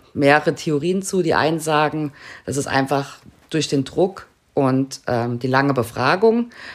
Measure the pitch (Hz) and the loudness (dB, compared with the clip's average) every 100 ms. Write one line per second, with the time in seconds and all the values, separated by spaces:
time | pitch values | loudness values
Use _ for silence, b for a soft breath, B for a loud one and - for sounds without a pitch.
0 | _ - 143 147 156 143 - 147 170 185 | _ 0 4 4 4 -2 -2 -2 0 -2
1 | 190 190 165 85 139 160 160 151 151 156 | -2 0 2 2 2 0 0 0 0 -2
2 | 151 B B B - 135 135 139 135 139 | -6 B B B -8 -6 -2 -2 0 0
3 | 139 - - - _ 156 143 143 135 - | -2 -10 -20 -20 _ -4 0 -2 -2 0
4 | 156 - - _ _ - 135 131 135 - | -2 -2 -18 _ _ 0 2 2 0 -6
5 | - 123 120 120 131 131 143 135 110 - | -4 -2 -2 -4 0 2 2 0 -2 -2
6 | 127 185 220 226 240 B B | 0 2 4 2 -2 B B